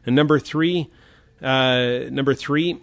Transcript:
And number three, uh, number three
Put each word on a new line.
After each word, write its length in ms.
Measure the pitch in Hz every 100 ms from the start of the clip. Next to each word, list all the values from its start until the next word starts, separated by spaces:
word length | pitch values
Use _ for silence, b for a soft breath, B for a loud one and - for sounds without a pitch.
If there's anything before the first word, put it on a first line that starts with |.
| -
And 100 | 127
number 240 | 151 151
three, 500 | - 151 165 180 156 b b b b b
uh, 580 | 139 131 131 127 123 123 -
number 240 | 135 139
three 460 | 135 - 147 170 -